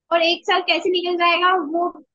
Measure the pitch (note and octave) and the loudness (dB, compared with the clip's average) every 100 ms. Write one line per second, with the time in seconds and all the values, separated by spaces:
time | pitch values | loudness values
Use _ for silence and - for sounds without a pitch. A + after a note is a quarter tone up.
0 | - E4+ E4 E4+ - F#4 F4+ E4 F#4+ F4+ | -2 0 0 -2 -2 -2 0 -2 0 -2
1 | F4 F4 F4 E4+ F4+ F#4 D4 E4 F4 D4+ | -2 0 2 2 2 2 -2 -2 -4 -6
2 | - | -18